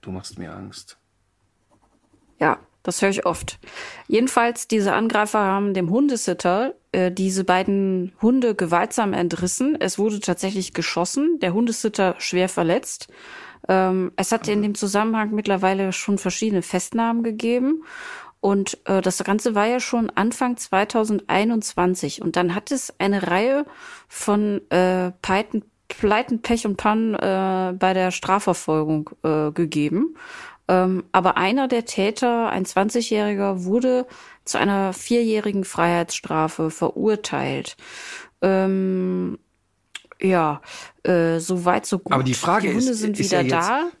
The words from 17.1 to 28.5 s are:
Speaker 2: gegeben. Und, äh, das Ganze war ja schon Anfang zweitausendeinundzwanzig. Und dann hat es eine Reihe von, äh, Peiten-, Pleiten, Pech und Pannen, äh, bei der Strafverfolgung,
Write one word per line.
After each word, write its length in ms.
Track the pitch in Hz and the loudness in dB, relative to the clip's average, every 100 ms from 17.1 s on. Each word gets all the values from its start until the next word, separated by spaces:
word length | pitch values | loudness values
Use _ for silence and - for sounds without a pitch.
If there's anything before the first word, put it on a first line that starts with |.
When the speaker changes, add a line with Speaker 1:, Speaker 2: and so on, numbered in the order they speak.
| 233 | 0
Speaker 2:
gegeben. 600 | 233 220 226 247 254 311 - - - - - _ | -2 -2 0 0 2 -2 -4 -16 -16 -16 -18 _
Und, 360 | 196 202 196 - - | 0 2 0 -6 0
äh, 160 | 196 | 0
das 220 | 185 185 | 2 -2
Ganze 320 | 190 202 240 214 | 0 0 0 2
war 100 | 214 | 2
ja 140 | 247 | 0
schon 320 | 240 240 220 | 0 -2 0
Anfang 440 | - 208 233 254 240 | 0 0 0 -2 -2
zweitausendeinundzwanzig. 1600 | - 190 208 233 220 208 - 180 220 226 208 - 180 185 147 - | 0 0 2 0 0 -2 0 0 2 0 -2 0 2 2 -4 -4
Und 140 | 170 175 | -2 0
dann 180 | 180 | 0
hat 180 | 180 - | -2 -4
es 220 | 269 - - | -4 -4 -2
eine 280 | 196 202 175 | 0 0 2
Reihe 380 | 175 233 269 294 - - - _ | 0 2 0 -2 -10 -20 -20 _
von, 540 | - - 208 208 202 - | -8 0 2 2 -2 0
äh, 420 | 175 185 185 180 180 | 2 2 2 -2 -6
Peiten-, 400 | - 190 220 220 - _ _ | -2 -2 0 -6 -6 _ _
Pleiten, 540 | - 208 214 254 226 | -2 0 2 0 -4
Pech 220 | - 233 220 | 0 -2 0
und 100 | 196 | 0
Pannen, 380 | 214 220 226 214 | 0 2 0 0
äh, 580 | - 190 190 185 185 185 | 0 0 0 0 -2 0
bei 180 | 190 | 2
der 180 | 190 180 | 2 0
Strafverfolgung, 1000 | 180 - 196 196 | -2 0 0 2